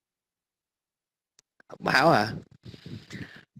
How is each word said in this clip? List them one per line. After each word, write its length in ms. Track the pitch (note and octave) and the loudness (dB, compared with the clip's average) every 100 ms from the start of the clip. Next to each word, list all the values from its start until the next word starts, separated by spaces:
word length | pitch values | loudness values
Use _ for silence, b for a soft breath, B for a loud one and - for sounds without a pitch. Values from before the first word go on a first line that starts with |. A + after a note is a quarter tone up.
| _ _ _ _ _ _ _ _ _ _ _ _ _ _ _ _ - | _ _ _ _ _ _ _ _ _ _ _ _ _ _ _ _ -20
Họp 100 | - | -8
báo 320 | - C3 D#3 | 0 4 6
hả? 220 | A#2+ G#2+ - - _ - B B B B B B B B | 4 2 -6 -16 _ -20 B B B B B B B B